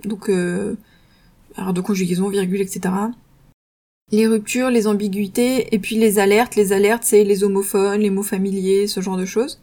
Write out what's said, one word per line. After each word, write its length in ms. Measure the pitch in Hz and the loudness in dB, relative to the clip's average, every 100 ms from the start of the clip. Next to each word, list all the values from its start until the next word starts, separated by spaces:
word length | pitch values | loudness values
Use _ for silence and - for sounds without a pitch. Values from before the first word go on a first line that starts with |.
| 196 | -10
donc, 240 | 208 - | -6 -2
euh, 480 | 190 175 180 202 208 - _ _ _ _ _ _ - | -2 0 -4 -6 -8 -12 _ _ _ _ _ _ -10
erreurs 160 | 185 | -4
de 80 | 180 | -4
conjugaison, 480 | 185 196 185 180 196 | -2 -2 -2 -2 0
virgule, 320 | 196 185 196 | -2 -2 -2
et 60 | 190 | -4
cetera. 440 | - 180 190 220 240 _ _ _ _ _ _ _ _ _ | -4 -4 -2 -4 -6 _ _ _ _ _ _ _ _ _
Les 160 | 208 220 | 2 2
ruptures, 420 | 226 214 247 254 | 2 0 -2 2
les 160 | 240 214 | 2 2
ambiguïtés, 880 | 208 208 190 202 214 247 262 - | 0 -2 -4 -4 0 0 0 0
et 60 | 214 | -2
puis 160 | - 214 | -2 2
les 240 | 220 202 | 2 4
alertes. 360 | 196 202 240 - | 4 4 2 2
Les 180 | 196 | 2
alertes, 300 | 196 202 233 | 2 2 2
c'est 200 | - 214 | 4 4
les 200 | 208 202 | 4 2
homophones, 580 | 202 196 196 202 196 208 | 2 0 0 0 0 2
les 100 | 214 | 0
mots 100 | 196 | 0
familiers, 640 | 202 196 196 196 190 196 202 | -2 -2 -2 -2 0 0 0
ce 160 | 196 | -4
genre 160 | 190 185 | -4 -4
de 80 | 185 | -4
choses. 340 | - 277 - | -2 -4 -6